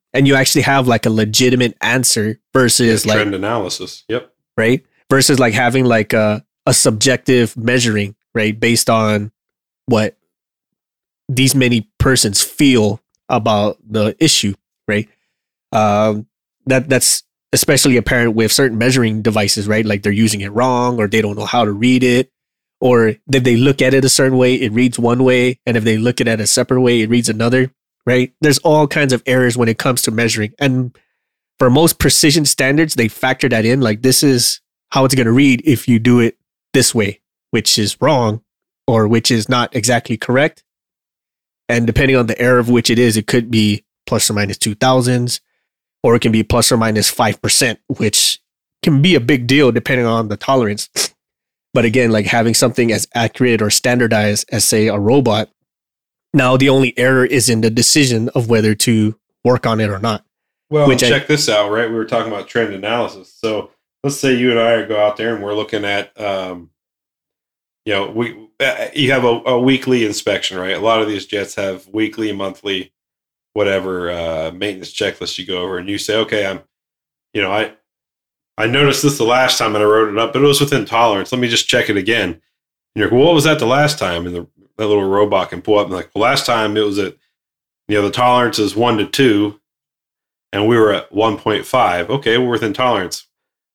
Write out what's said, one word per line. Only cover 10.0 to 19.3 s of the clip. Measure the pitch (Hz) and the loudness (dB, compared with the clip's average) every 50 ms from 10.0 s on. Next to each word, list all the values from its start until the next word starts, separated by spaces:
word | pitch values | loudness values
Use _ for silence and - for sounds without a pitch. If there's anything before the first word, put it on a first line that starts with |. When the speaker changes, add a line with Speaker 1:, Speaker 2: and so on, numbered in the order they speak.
| 107 98 - _ _ _ _ _ _ _ _ _ _ _ _ _ _ _ _ _ _ _ _ _ _ - | 0 -2 -6 _ _ _ _ _ _ _ _ _ _ _ _ _ _ _ _ _ _ _ _ _ _ -6
Speaker 1:
these | 131 127 135 131 - | -2 0 0 2 2
many | 135 127 120 120 113 104 _ _ - | 2 2 2 0 -2 -4 _ _ -2
persons | - 139 131 - - 107 98 - - | 0 2 2 2 0 -2 -2 -4 -6
feel | - - - 151 139 127 113 107 104 104 - _ _ _ _ _ - | -4 -2 0 2 4 4 4 2 0 -2 -6 _ _ _ _ _ -4
about | 127 120 107 117 107 104 104 104 - _ _ | -4 -2 0 0 0 0 0 -2 -4 _ _
the | 110 107 110 104 110 - - | -6 -2 -2 -2 -2 0 0
issue, | 160 151 - - - 101 98 - _ _ _ _ _ | 0 0 0 0 -2 -4 -6 -8 _ _ _ _ _
right? | - 104 104 107 _ _ _ _ _ _ _ _ _ _ _ _ - | -4 -4 -4 -4 _ _ _ _ _ _ _ _ _ _ _ _ -4
Um, | - 110 107 104 101 104 107 110 107 104 117 _ _ _ _ _ _ _ - | 0 0 2 2 2 2 2 0 0 -4 -8 _ _ _ _ _ _ _ -4
that, | 131 131 131 120 - | 0 0 0 0 0
that's | 131 123 - - - - - _ _ _ _ - | 0 0 0 0 -2 -4 -6 _ _ _ _ -4
especially | - 131 - - 143 131 - 143 123 | -4 -2 0 2 2 2 2 2 2
apparent | 117 104 - 131 123 120 117 107 | 2 2 0 0 0 0 0 0
with | 113 113 104 | 0 0 0
certain | - - 139 127 110 107 | 2 0 0 0 0 0
measuring | 117 131 131 131 117 110 107 110 | 0 0 2 2 0 0 -2 -2
devices, | 101 113 | -2 -2